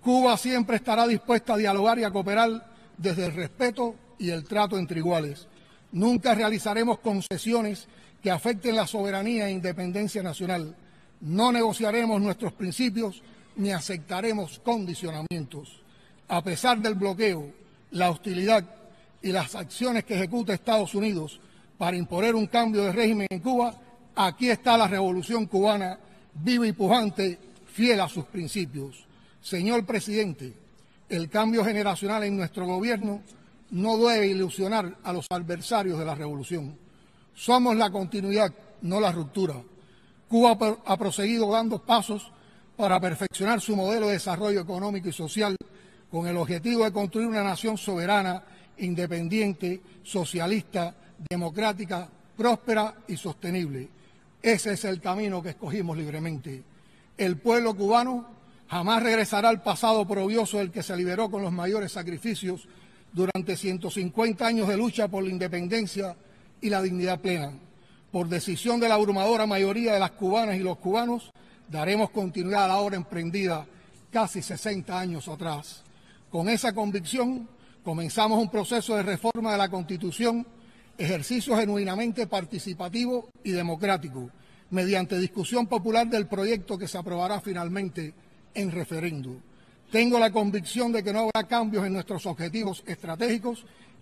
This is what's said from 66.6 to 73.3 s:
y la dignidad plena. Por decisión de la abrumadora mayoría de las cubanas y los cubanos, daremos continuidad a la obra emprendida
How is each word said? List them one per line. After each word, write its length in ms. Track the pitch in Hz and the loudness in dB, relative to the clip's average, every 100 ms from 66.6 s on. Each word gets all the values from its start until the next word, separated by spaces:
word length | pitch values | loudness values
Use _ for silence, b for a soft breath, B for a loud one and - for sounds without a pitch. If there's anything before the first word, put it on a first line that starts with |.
y 80 | 214 | -2
la 140 | 196 | 0
dignidad 380 | 190 180 180 180 | 0 0 0 -2
plena. 320 | 190 175 143 135 - b b b - | -2 -2 -4 -10 -20 b b b -8
Por 180 | 180 170 | -4 -2
decisión 520 | 175 - 165 240 233 | -2 -2 -2 0 2
de 80 | 233 | 4
la 60 | |
abrumadora 520 | 214 208 196 202 233 214 | 4 4 2 2 2 2
mayoría 460 | 196 196 214 233 | 2 2 2 2
de 80 | 202 | 2
las 120 | 185 | 2
cubanas 440 | - 185 214 220 185 | 0 0 2 2 0
y 40 | |
los 180 | 185 170 | -2 -2
cubanos, 520 | 185 220 240 240 - - B B - | 0 0 0 -2 -6 -20 B B -10
daremos 400 | 151 160 208 208 | -4 0 2 2
continuidad 540 | 220 185 180 180 202 | 0 -4 -2 0 4
a 40 | 190 | 4
la 80 | 190 | 4
obra 180 | 202 190 | 2 -2
emprendida 680 | - 175 170 | -4 -6 -4